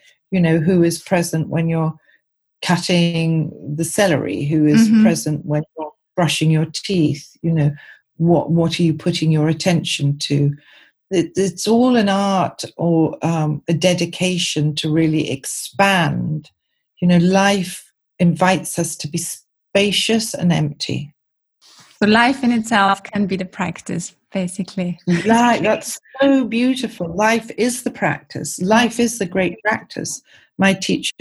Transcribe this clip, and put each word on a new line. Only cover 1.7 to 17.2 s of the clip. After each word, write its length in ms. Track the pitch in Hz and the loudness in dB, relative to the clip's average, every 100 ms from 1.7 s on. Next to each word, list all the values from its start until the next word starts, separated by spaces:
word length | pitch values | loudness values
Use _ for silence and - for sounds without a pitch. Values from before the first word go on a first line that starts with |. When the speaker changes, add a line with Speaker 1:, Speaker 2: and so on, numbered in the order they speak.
| 165 160 - _ _ _ _ _ - | -2 -2 -6 _ _ _ _ _ -10
Speaker 1:
cutting 920 | - 180 - 175 170 165 165 160 156 - - 147 | -2 -2 0 2 2 0 0 0 -2 -6 -10 -6
the 80 | |
celery? 600 | 165 - 196 151 - 98 | -4 0 2 2 -2 -4
Who 220 | 143 156 151 | -2 2 4
is 220 | 151 226 | 6 6
Speaker 2:
Mm-hmm. 140 | 220 | 6
Speaker 1:
present 420 | 214 160 - 151 - | 4 2 -2 -4 -2
when 160 | 151 156 - | -4 -4 -10
you're 160 | 151 - _ - | -12 -12 _ -2
brushing 340 | 165 - 160 | 0 2 2
your 160 | 156 156 | 2 0
teeth? 680 | - - 190 151 143 - _ | -6 -4 0 0 0 -10 _
You 100 | 170 | -2
know, 200 | 165 147 147 - - _ - | 2 0 -2 -12 -20 _ -2
what, 340 | 165 165 - | 2 2 2
what 280 | 170 165 - | 0 0 0
are 40 | |
you 120 | 170 | 0
putting 360 | 156 180 170 160 | 0 -2 -2 0
your 180 | 156 151 | 2 2
attention 680 | 160 - 170 - - 143 143 | 0 0 0 -2 -2 -2 -2
to? 360 | - 143 143 143 _ - _ _ - | -2 0 0 -2 _ -20 _ _ -4
It, 200 | 185 165 - | -2 -2 0
it's 320 | 190 180 - | -2 -2 0
all 280 | 226 254 240 | 4 4 4
an 120 | 202 | 2
art 560 | 196 202 190 170 - - - | 2 2 2 0 -4 -12 -4
or, 400 | 170 165 156 - | 0 2 2 0
um, 380 | 165 165 156 151 - | -2 0 0 -2 -2
a 60 | |
dedication 1000 | 156 180 175 175 170 180 180 175 - 151 151 | 0 2 0 -2 -2 -2 -2 -4 -2 -2 -2
to 160 | 160 | -2
really 380 | 156 160 156 - | 0 2 0 -2
expand. 1200 | 131 - - - - 196 190 156 123 120 156 147 _ _ _ _ - | -6 -8 -12 -8 0 2 2 0 -2 -4 -6 -10 _ _ _ _ -2
You 80 | 175 | 2
know, 100 | |
life 760 | 175 | 4